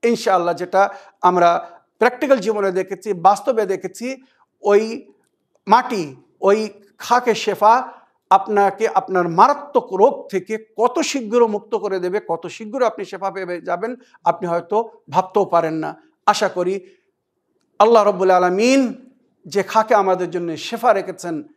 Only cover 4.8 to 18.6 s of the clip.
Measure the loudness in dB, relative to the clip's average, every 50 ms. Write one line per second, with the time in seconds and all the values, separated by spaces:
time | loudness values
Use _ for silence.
4.8 | 4 2 -6 -10 -12 _ _ _ _ _ _ _ _ _ _ _ _ 2 2 2
5.8 | 2 0 -6 -6 -6 -8 -10 -18 _ _ _ _ 2 2 2 2 0 -6 -10 -16
6.8 | _ _ _ _ -4 0 0 0 2 0 -2 -2 -2 -4 -2 2 4 4 4 4
7.8 | 2 -6 -14 -20 _ _ _ _ _ _ 2 2 2 2 0 2 2 2 2 0
8.8 | -4 0 0 -2 -4 0 -2 -2 0 0 4 4 4 4 4 0 -6 -2 -2 -2
9.8 | -2 -2 0 4 4 4 4 0 -12 -6 -6 -6 -6 -4 -10 -10 -10 _ _ -2
10.8 | -2 0 0 -2 -4 -2 -4 -6 -6 -2 2 2 2 2 0 -6 -8 -6 -8 -6
11.8 | -4 -4 -6 -4 -6 -4 -6 -6 -4 -4 -8 -6 -6 -12 -14 -14 -16 -10 -4 -2
12.8 | -2 -2 -2 -4 -12 -12 -12 -8 -8 -8 -8 -8 -8 -8 -10 -10 -6 -6 -6 -6
13.8 | -6 -8 -10 -10 _ _ _ _ _ -2 -2 -2 -4 -4 -4 -6 -4 -2 -4 -4
14.8 | -4 -4 -10 -20 _ _ -4 -4 -4 0 0 0 0 2 2 0 0 0 -4 -6
15.8 | -6 -8 -10 -14 _ _ _ _ _ -2 0 0 0 -4 -2 -2 -4 -4 -4 -6
16.8 | -8 -14 _ _ _ _ _ _ _ _ _ _ _ _ _ _ _ _ _ _
17.8 | 4 6 6 4 4 4 0 0 2 4 4 4 4 2 0 2